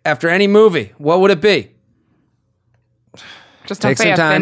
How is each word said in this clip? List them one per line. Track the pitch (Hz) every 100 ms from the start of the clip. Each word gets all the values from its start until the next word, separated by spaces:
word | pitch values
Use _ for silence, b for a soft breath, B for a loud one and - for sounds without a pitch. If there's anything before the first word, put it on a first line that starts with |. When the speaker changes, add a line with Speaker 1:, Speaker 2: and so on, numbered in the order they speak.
Speaker 1:
after | - 147 170
any | 180 202
movie, | 208 220 165 104 -
what | 147 175
would | 190
it | 185
be? | 208 175 104 _ _ _ _ _ _ _ _ _ _ _ _ _ _ - B B B B -
Speaker 2:
Just | 196
don't | -
Speaker 1:
Take | 135
Speaker 2:
say |
Speaker 1:
some | 220
Speaker 2:
a | 180
Speaker 1:
time. | 160 156